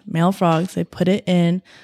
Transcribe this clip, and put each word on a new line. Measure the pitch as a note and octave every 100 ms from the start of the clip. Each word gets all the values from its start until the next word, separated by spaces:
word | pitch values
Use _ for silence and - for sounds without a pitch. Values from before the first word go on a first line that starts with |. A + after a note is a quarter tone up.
| -
male | E3 F3
frogs. | G3 F3 D#3+ F#3
They | F3+
put | E3+ - F3+
it | G3+ -
in | F3+ E3+ F#3 - -